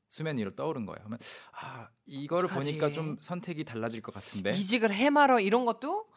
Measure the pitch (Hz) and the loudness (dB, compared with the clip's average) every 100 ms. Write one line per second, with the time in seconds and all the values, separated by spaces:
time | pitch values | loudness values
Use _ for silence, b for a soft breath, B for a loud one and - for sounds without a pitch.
0 | _ - 160 139 101 - 147 143 101 - | _ -8 -4 -2 -4 -4 -4 -4 -6 -10
1 | 104 117 B B B B B 127 110 _ | -10 -10 B B B B B -12 -16 _
2 | - 139 143 170 180 185 143 156 151 147 | -14 -10 -2 0 2 0 -2 2 0 0
3 | 156 147 - 175 - 156 147 117 113 113 | -4 -6 -8 -8 -6 -8 -6 -4 -4 -4
4 | - 101 - 101 95 185 196 233 220 196 | -10 -12 -10 -4 0 2 2 4 2 4
5 | 277 294 285 247 196 233 247 226 277 403 | 4 6 8 6 6 4 2 -2 -2 -4
6 | 453 | -6